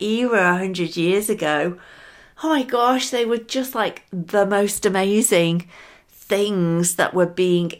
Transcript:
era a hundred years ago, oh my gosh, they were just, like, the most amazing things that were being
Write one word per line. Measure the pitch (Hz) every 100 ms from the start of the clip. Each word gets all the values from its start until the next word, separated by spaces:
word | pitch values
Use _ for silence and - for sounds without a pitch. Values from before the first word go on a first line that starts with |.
era | 208 226 247 214 180
a | 180
hundred | 190 180 165 170
years | 170 196 208
ago, | 202 151 151 170 175 - - - - - -
oh | 320
my | 302
gosh, | 254 240 240 262 -
they | 240 233
were | 233
just, | 226 262 254
like, | 240 196 - -
the | 180 165 202 196
most | 202 202 - 208
amazing | 190 196 214 220 180 170 170 - - - - _
things | _ - 196 208 190 170 170 175 -
that | -
were | 180 170
being | 175 180 175 170